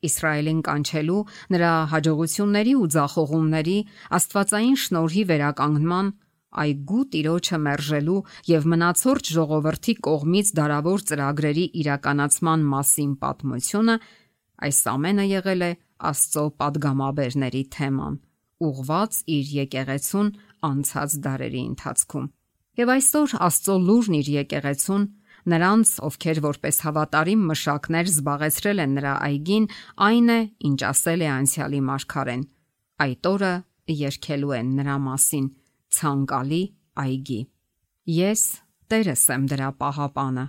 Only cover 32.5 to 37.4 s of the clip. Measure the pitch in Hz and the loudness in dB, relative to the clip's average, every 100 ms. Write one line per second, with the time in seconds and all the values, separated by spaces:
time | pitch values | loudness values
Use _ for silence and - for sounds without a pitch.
32.5 | _ _ _ _ _ 139 127 175 196 196 | _ _ _ _ _ -2 0 0 0 0
33.5 | 180 185 _ - 156 143 - - 143 143 | -2 -6 _ -6 -2 -2 -6 -6 -4 -2
34.5 | 127 120 135 143 139 135 131 - 151 135 | -2 -2 -2 -2 -2 -4 0 0 0 -4
35.5 | 135 _ _ _ - 160 139 139 135 131 | -6 _ _ _ -2 0 0 0 -2 -2
36.5 | 160 185 _ _ - 135 131 135 117 | -2 -4 _ _ -6 -4 -4 -4 -6